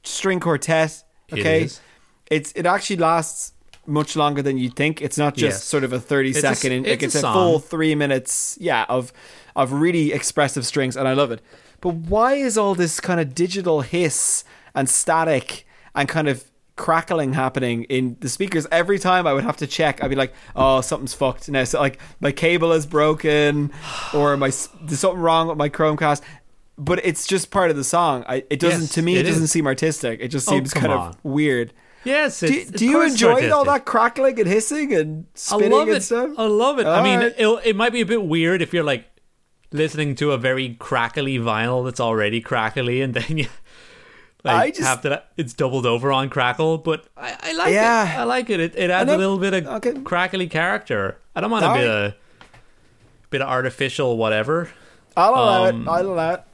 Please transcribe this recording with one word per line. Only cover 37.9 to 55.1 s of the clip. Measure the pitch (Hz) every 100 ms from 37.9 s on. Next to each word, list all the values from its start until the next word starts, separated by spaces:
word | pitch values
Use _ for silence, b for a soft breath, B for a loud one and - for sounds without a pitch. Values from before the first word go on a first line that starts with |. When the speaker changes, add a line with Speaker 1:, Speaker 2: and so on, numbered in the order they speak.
Speaker 2:
be | 240
a | 202
bit | 226
weird | 180 165 165 185
if | 165
you're, | 175 151
like, | 127 - _ _ _ _ _ _
listening | 147 156 151 147 131
to | 147
a | 135
very | 127 131 131 117
crackly | - 127 117 151 135 131
vinyl | 117 110 117 127
that's | 127 120
already | 117 110 104 113
crackly, | - 123 110 135 123 127
and | 131
then | 117 113 156
you, | 131 B B B B B B B B B -
like, | 165
Speaker 1:
I | 262
just | 349 160
Speaker 2:
have | 127
to, | 147 139 - -
it's | 131
doubled | - 135 131 120
over | 117 135
on | 135 135
crackle, | 147 123 127 160 160
but | 165 156 _ -
I, | 123 -
I | -
like | 160 -
Speaker 1:
Yeah. | 202 226 233 190 151
Speaker 2:
it. |
I |
like | 233 254 233
it. | 190
It, | 165 -
it | 180
adds | 180
Speaker 1:
And | 254
Speaker 2:
a |
Speaker 1:
then, | 170
Speaker 2:
little | 190 196
bit | 190
of | 185 156
Speaker 1:
okay. | 214 240 269
Speaker 2:
crackly | 269 175 185 190 175
character. | 160 175 208 - 110 98 - _ 170
I |
don't | 202
mind | 226 185
a |
Speaker 1:
All | 226
Speaker 2:
bit | 120
Speaker 1:
right. | 107 101
Speaker 2:
of, | 101 b b b b b b b b b b _
bit | 139
of | 135
artificial | 127 127 - 135 - 131 113
whatever. | 110 107 110 165 165 B B B B